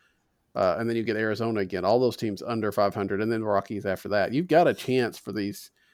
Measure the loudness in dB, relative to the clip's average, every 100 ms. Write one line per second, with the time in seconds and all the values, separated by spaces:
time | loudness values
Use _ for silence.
0 | _ _ _ _ _ 0 2 2 0 -2
1 | 0 0 0 0 0 0 -2 0 2 4
2 | 4 0 -4 -4 -6 -2 -2 2 0 0
3 | -2 -2 0 -2 0 0 -2 -4 -4 -4
4 | -2 0 0 0 2 4 4 2 0 0
5 | 0 -4 -8 -4 -4 -6 -14 _ _